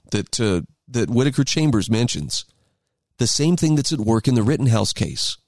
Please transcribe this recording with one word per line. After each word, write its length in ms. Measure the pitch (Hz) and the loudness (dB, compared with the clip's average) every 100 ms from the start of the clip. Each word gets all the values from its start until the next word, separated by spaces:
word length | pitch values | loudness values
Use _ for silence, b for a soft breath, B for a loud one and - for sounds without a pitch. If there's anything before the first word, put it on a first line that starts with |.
| _ | _
that, 280 | 104 - - | -6 -4 -2
uh, 220 | 110 90 82 _ _ | 0 0 -4 _ _
that 220 | 120 101 | -4 0
Whitaker 340 | 120 139 135 | 2 2 2
Chambers 460 | 135 160 156 113 92 | 0 0 2 2 0
mentions 560 | 110 120 85 71 - - _ _ _ _ _ _ - | 0 0 -2 -6 -8 -10 _ _ _ _ _ _ -4
the 100 | 117 | -2
same 300 | - 151 175 | 0 0 2
thing 180 | 160 151 | 2 2
that's 160 | 135 | 0
at 80 | 151 | -2
work 280 | 107 113 135 | 0 2 2
in 80 | 120 | 2
the 80 | |
Rittenhouse 500 | 107 - 127 110 98 | 2 2 2 2 0
case?" 440 | - 92 - - - | -2 -6 -4 -6 -8